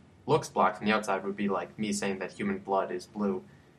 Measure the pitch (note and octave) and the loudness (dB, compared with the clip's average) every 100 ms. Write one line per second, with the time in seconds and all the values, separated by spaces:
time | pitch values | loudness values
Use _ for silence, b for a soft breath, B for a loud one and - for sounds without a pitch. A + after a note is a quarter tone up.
0 | - - - D3+ - G#2 F#2 - G#2+ G#2+ | -20 -10 0 2 2 2 2 2 2 2
1 | G#2 F#2+ G2 G2+ G2+ F#2 F2 - G#2 G2+ | 2 -2 -2 -2 0 0 -2 -4 -2 0
2 | G2 F#2+ F#2 - G#2 F#2+ G2 F#2+ F2+ F2+ | -2 -2 -6 -4 -4 -2 0 0 0 -4
3 | - G#2 G2+ F#2 - B B | -8 -2 0 -2 -6 B B